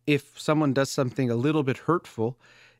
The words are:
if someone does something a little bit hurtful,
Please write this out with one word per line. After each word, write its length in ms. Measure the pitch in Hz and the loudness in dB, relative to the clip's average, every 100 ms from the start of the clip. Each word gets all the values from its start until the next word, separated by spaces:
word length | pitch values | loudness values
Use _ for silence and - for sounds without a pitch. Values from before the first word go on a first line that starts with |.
| - | -2
if 300 | 143 - - | -2 -2 -6
someone 360 | - 151 147 | -2 2 2
does 160 | 131 135 | 2 0
something 400 | - 127 - 123 | -2 -2 -2 -2
a 60 | 117 | 0
little 280 | 147 156 | 0 0
bit 140 | 135 123 | 0 -2
hurtful, 640 | - 175 - - 113 - _ - - _ | 0 -2 -2 -4 -4 -4 _ -20 -20 _